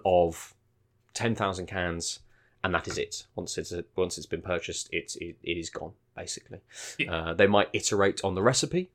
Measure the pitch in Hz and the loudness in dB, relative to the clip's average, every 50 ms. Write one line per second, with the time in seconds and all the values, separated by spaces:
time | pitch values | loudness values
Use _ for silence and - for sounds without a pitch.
0 | - 95 92 90 87 82 85 - - - - _ _ _ _ _ _ _ _ _ | 4 6 6 6 6 6 2 -4 -12 -18 -20 _ _ _ _ _ _ _ _ _
1 | _ _ _ - 117 117 113 113 107 98 95 90 90 - 98 95 90 87 85 85 | _ _ _ -2 0 0 0 2 0 -2 -2 -4 -6 -6 -4 -2 -2 -2 -2 -4
2 | 82 - - - - _ _ _ _ _ _ _ - 92 87 82 - - 82 - | -6 -6 -8 -10 -14 _ _ _ _ _ _ _ -2 0 0 0 -2 -2 -4 -4
3 | - - - - - _ _ - 90 85 - - 80 - 87 87 85 - _ - | -4 -4 -6 -12 -14 _ _ -10 -8 -6 -6 -8 -6 -6 -6 -8 -8 -6 _ -2
4 | 92 90 - - 76 - - 82 82 92 90 85 - - 82 - - - - 87 | -2 -2 -2 -8 -8 -8 -8 -8 -4 -2 -4 -4 -2 -6 -8 -8 -8 -6 -6 -6
5 | - - - - 82 85 - - - - 85 87 82 80 - - - 82 - _ | -6 -6 -12 -10 -10 -12 -12 -12 -6 -6 -4 -4 -6 -8 -8 -10 -10 -10 -14 _
6 | _ _ _ - 87 - - - - - - 90 - _ - - - - - - | _ _ _ -14 -12 -10 -10 -12 -12 -16 -18 -20 -20 _ -18 -16 -14 -14 -6 -6
7 | - - 87 82 82 82 82 87 101 98 101 101 98 - - 104 - - 107 101 | -6 -4 -2 -4 -2 -4 4 6 6 8 8 6 6 4 0 -2 -2 0 2 4
8 | 98 98 - - - 98 92 92 98 120 139 - - 139 - 180 185 - _ | 4 4 4 2 0 0 0 4 4 4 4 4 0 0 -2 -2 -4 -4 _